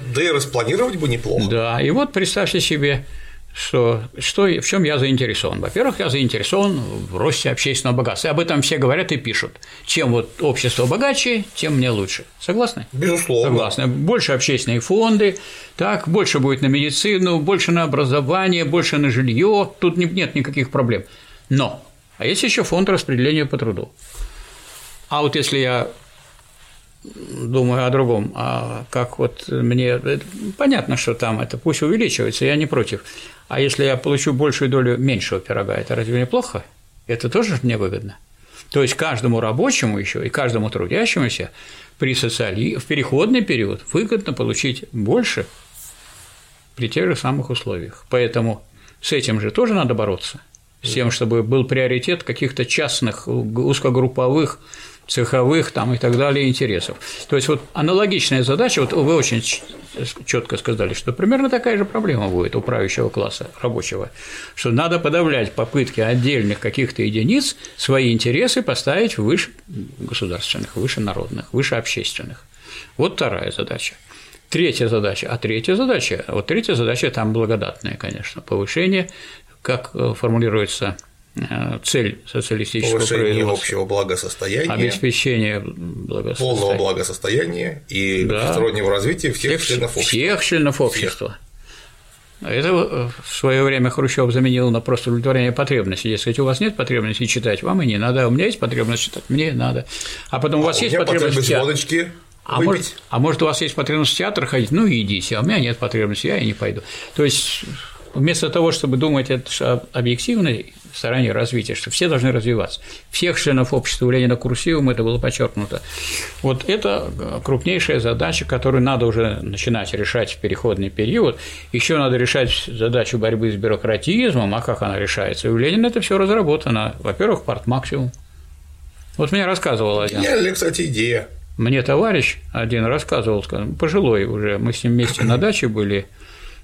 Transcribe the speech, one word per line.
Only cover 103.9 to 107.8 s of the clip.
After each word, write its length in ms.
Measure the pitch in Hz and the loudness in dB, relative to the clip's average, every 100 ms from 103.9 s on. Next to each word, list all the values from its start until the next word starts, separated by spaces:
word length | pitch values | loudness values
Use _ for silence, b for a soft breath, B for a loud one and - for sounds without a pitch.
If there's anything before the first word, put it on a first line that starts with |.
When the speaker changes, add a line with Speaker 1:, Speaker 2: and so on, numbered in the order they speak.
| 156 151 | 2 2
Speaker 2:
в 20 | - | 0
театр 300 | 190 202 139 | -2 -2 0
ходить? 240 | 131 107 | 0 2
Ну, 180 | 165 214 | 4 4
идите, 480 | 120 98 98 - 107 | 2 2 -2 -2 0
а 40 | |
у 40 | |
меня 140 | 151 208 | 2 2
нет 200 | 120 117 | 0 -2
потребности, 500 | 123 113 104 101 156 | -2 0 0 0 0
я 100 | - | 0
и 80 | 110 | 0
не 80 | |
пойду. 280 | 104 104 101 - B B - | -2 -4 -4 -10 B B 0
То 80 | |
есть 400 | 143 - - - - 139 | 2 2 -2 -6 -8 -12